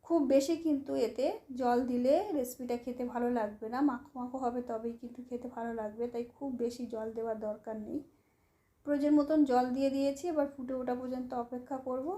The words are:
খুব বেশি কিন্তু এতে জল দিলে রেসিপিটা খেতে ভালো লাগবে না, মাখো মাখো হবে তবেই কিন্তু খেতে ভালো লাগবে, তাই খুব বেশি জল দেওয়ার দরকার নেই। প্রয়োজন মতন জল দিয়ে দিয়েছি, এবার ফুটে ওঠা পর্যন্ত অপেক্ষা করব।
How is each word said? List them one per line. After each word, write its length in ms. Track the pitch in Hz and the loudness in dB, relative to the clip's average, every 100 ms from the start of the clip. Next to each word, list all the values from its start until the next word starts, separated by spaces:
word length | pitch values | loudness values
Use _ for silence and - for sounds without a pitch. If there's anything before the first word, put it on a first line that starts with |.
| - | 2
খুব 140 | 330 262 | 2 6
বেশি 200 | 269 277 320 311 | 4 4 0 2
কিন্তু 260 | 277 - 269 226 | 0 0 0 0
এতে 180 | - 285 440 - 247 | 0 -2 -2 -10 -2
জল 160 | 247 240 254 | 2 2 2
দিলে 220 | 247 247 320 427 302 | 2 4 4 4 -2
রেসিপিটা 380 | 247 - 247 240 | -2 -6 -6 -4
খেতে 260 | 254 247 247 | -4 -6 -4
ভালো 220 | 240 240 | -2 0
লাগবে 360 | 247 208 208 220 | 0 -2 -4 -6
না, 100 | 247 | 2
মাখো 280 | 285 254 - 254 | 2 0 -8 -10
মাখো 220 | 247 262 | -8 -4
হবে 240 | 247 247 247 | -2 -2 -4
তবেই 260 | 226 233 233 | -4 -6 -8
কিন্তু 180 | 240 247 247 | -12 -14 -10
খেতে 220 | 240 247 240 | -8 -8 -8
ভালো 160 | 233 | -6
লাগবে, 320 | 233 214 220 240 | -4 -6 -4 -6
তাই 180 | 240 240 - | -4 -8 -8
খুব 140 | 277 247 | -6 -2
বেশি 200 | 240 240 240 | -4 -4 -8
জল 140 | 220 220 226 | -6 -6 -4
দেওয়ার 200 | 226 220 | -4 -4
দরকার 360 | 214 214 - 220 214 | -4 -6 -8 -8 -6
নেই। 120 | 294 - _ _ _ _ _ _ _ 285 | -8 -8 _ _ _ _ _ _ _ 0
প্রয়োজন 280 | 285 294 294 | 2 6 6
মতন 200 | 285 311 277 | 6 4 6
জল 200 | 247 254 | 6 4
দিয়ে 160 | 254 277 | 2 2
দিয়েছি, 340 | 269 277 277 349 | 4 2 0 0
এবার 200 | 311 285 | 0 0
ফুটে 220 | - 247 | -2 -6
ওঠা 220 | 262 247 247 | -4 -2 -2
পর্যন্ত 360 | 254 254 247 247 | -4 -6 -4 -6
অপেক্ষা 340 | 240 247 247 269 262 | -6 -8 -6 -6 -4
করব। 200 | 254 285 | -4 -4